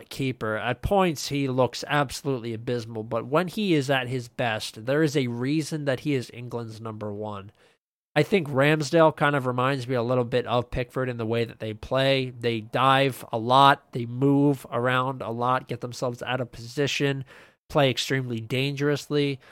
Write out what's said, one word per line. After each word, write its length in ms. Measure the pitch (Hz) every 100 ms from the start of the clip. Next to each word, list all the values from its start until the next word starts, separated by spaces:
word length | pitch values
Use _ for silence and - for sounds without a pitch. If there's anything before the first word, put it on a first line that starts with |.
| -
keeper. 480 | - 135 - 110 107
At 240 | 110 123
points, 480 | - 202 185 147 -
he 180 | 143 139
looks 380 | 127 123 - -
absolutely 680 | 147 139 - 139 127 117
abysmal, 500 | 113 120 123 110 113
but 220 | 110 117 120
when 220 | 151 180
he 260 | - 202
is 160 | 156 135
at 200 | 135 120
his 180 | 127 117
best, 580 | - 123 110 - - 110
there 160 | 147
is 140 | 160 143
a 120 | 123
reason 580 | 117 131 156 147 156 139
that 160 | 127
he 120 | 147
is 160 | 135 113
England's 480 | 117 120 120 117 107
number 320 | 113 107 107
one. 400 | 104 107 101 98 _ _ _ _ _ _ 151
I 60 |
think 260 | 147 202 143
Ramsdale 640 | 131 143 156 139 165 160 -
kind 200 | 147 143
of 100 | 127
reminds 400 | 123 127 139 120
me 80 | 127
a 80 |
little 220 | 117 127 120
bit 200 | 123 107
of 240 | 123 120
Pickford 380 | 131 123 135 127
in 80 | 117
the 100 | 113
way 200 | 117 117
that 140 | -
they 140 | 110
play. 580 | 107 - 135 135 135 127 123
They 220 | 120 117
dive 640 | 110 127 131 135 139 120 -
a 60 | 120
lot, 560 | 117 131 139 143 _
they 120 | 131 117
move 640 | 123 139 139 143 135 -
around 500 | 127 123 127 131 131
a 100 | 101
lot, 380 | 117 123 127 131
get 100 | 120
themselves 420 | 123 120 131 120
out 200 | - 131
of 100 | 120
position, 720 | - 117 147 139 - 143 139 131 - - _ _
play 200 | 156 135
extremely 520 | - - 135 127 117
dangerously, 1000 | 110 127 139 139 143 143 - 147 143 135 -